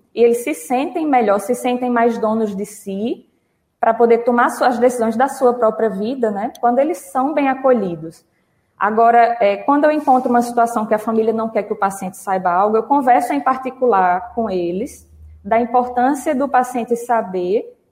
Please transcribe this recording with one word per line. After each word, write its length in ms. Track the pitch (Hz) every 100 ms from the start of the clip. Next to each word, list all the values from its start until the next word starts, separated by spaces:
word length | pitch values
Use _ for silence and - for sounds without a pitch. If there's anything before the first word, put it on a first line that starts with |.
| _
e 80 | -
eles 220 | 233 233
se 100 | 294
sentem 540 | 302 - 254 285 349 311
melhor, 320 | 254 208 202
se 160 | 208 247
sentem 340 | 247 247 247
mais 280 | 240 233 214
donos 380 | 214 220 214 190
de 100 | 208
si, 600 | - 202 196 233 - _ _ _ _ _ _
pra 140 | 226
poder 260 | 226 226 233
tomar 300 | 247 240 247
suas 280 | - 294 226
decisões 380 | 247 247 220 220
da 120 | 277
sua 260 | - 254
própria 360 | 247 220 220 220
vida, 400 | 190 214 269 220
né, 220 | 202 226 -
quando 200 | 240 247
eles 180 | 302 349 -
são 220 | 262 269
bem 140 | 302 277
acolhidos. 760 | 262 262 240 190 165 160 - _ _ _ _ _ -
Agora, 600 | 208 220 233 233 233 233
é, 180 | 202 196
quando 280 | - 285 302
eu 60 |
encontro 380 | 302 294 254 247
uma 120 | 240
situação 440 | 240 240 233 220 214
que 80 |
a 60 | 214
família 340 | 226 226 220
não 160 | 220 226
quer 140 | 220
que 100 | 196
o 60 | 202
paciente 380 | 196 196 185 -
saiba 340 | 202 190 180
algo, 260 | 175 214 220
eu 60 |
converso 500 | 220 285 247 247 359
em 80 | 285
particular 920 | 262 262 254 - 247 196 180 180 - 240
com 140 | 220
eles, 600 | 185 170 185 269 - - - - -
da 160 | 202 226
importância 760 | 240 247 240 247 254 285 320 262
do 120 | 277
paciente 480 | 254 247 247 226 233
saber, 760 | - 233 196 185 180 226 - - _